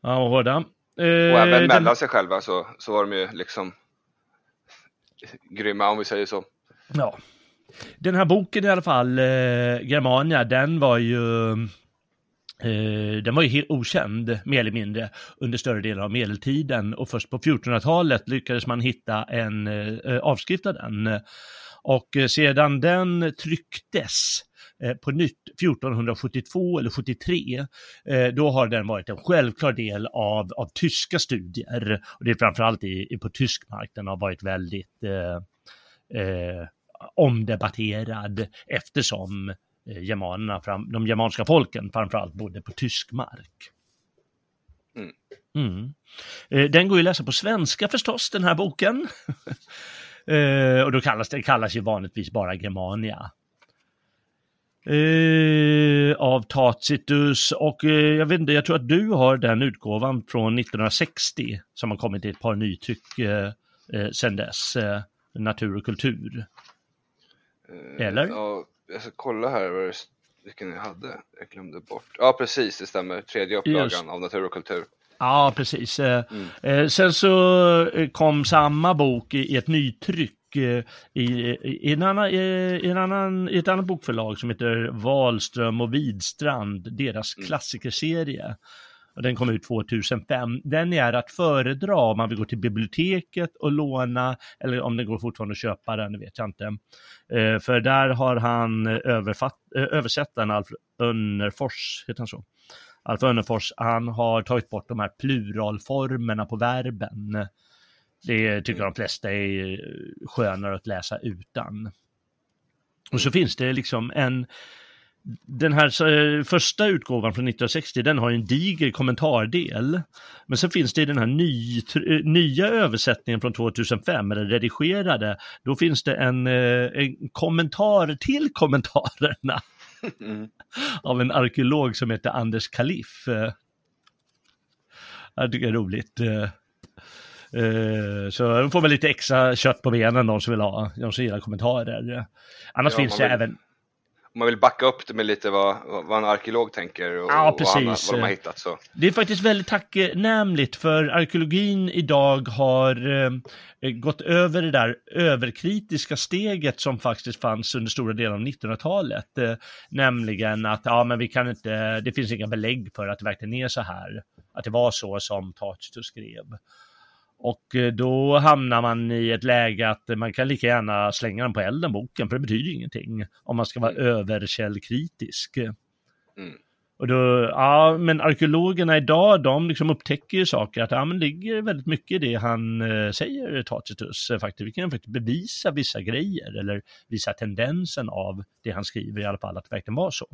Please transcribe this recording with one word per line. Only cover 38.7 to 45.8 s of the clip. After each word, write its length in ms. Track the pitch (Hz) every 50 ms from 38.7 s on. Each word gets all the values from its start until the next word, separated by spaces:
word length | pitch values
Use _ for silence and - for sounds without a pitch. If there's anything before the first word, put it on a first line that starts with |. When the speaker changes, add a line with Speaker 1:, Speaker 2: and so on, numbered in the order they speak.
| - - - - _ 143 131 - - 98 92 92 101 98 95 98 95 _ _ _ _ _ _ -
Speaker 1:
eh, 120 | 107 87 90
germanerna 580 | 95 110 98 95 90 90 98 110 107 101 90
fram-, 320 | - - 101 95 110 - 117
de 140 | 113 113
germanska 380 | 107 113 107 113 113 - - 110
folken 460 | - 160 165 127 - - 113 104 98 -
framförallt 420 | 117 110 95 113 110 98 87 78
bodde 280 | 98 107 101 90 101 -
på 100 | - 131
tysk 400 | - - 120 - - - _ -
mark. 580 | 123 127 - - - - _ _ _ - - _ _ _ _ _ _ _ _ _ _ _ _ _ _ _ _ _ _ _ _ _ _ _ _ _
Speaker 2:
Mm. 160 | 120 104 - - _ _ _ - _ _ _ _
Speaker 1:
Mm. 400 | 151 143 110 90 92